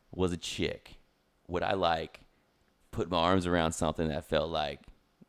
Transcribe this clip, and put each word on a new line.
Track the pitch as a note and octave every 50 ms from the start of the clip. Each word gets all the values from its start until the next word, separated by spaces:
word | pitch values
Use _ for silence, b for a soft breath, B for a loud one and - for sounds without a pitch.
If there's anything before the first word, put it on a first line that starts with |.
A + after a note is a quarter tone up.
| _ _ -
was | F2 F#2 F2
a | F2
chick, | E2+ - - - - - - - - - - - - _ _ _ _ _ _ _ _ _
would | - F2 F2 F2
I, | G2+ G#2
like, | F#2+ F2 E2 E2 D#2+ D#2+ - - - - - _ _ _ _ _ _ _ _ _ _ _ _
put | - A#2 F2+ E2
my | F2+
arms | E2 E2 F2 F#2+ F#2+ F2
around | F2 F2 E2+ D#2+ D#2+ -
something | - E2+ D#2 D#2 - E2 D#2
that | D2 E2 -
felt | - D#2+ D2 D#2 E2
like, | E2 D#2 D2+ C#2+ C#2+ - - - - _ _ _ _ - -